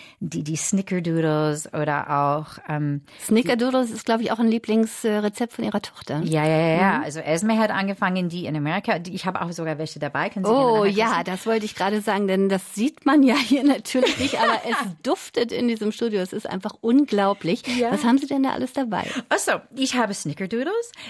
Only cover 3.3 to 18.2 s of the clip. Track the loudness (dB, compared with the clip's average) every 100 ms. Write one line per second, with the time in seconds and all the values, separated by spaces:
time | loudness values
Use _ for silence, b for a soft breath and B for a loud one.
3.3 | 2 2 0 2 2 0 -4 -2 0 0
4.3 | 0 2 2 2 2 2 0 -2 0 -2
5.3 | -2 -6 -4 -4 -4 -6 -16 -6 -4 0
6.3 | 0 2 4 4 4 4 2 -2 -6 -2
7.3 | 0 2 2 2 0 -2 -2 0 0 -2
8.3 | -4 -4 -2 -2 -2 -2 -2 -4 -6 -6
9.3 | -4 -6 -6 -6 -4 -6 -6 -6 -2 -4
10.3 | -2 2 4 4 4 4 2 2 0 -2
11.3 | -4 -2 -2 -2 -2 0 0 0 0 2
12.3 | 2 2 0 -2 -2 -2 0 4 6 6
13.3 | 4 2 4 4 2 0 2 2 2 -2
14.3 | 2 2 2 0 -2 -4 -6 -2 -2 -2
15.3 | -2 -2 0 0 0 -2 -2 -2 0 -2
16.3 | -6 -6 -6 -8 -4 2 4 4 2 2
17.3 | 0 -2 -2 -2 0 0 2 4 4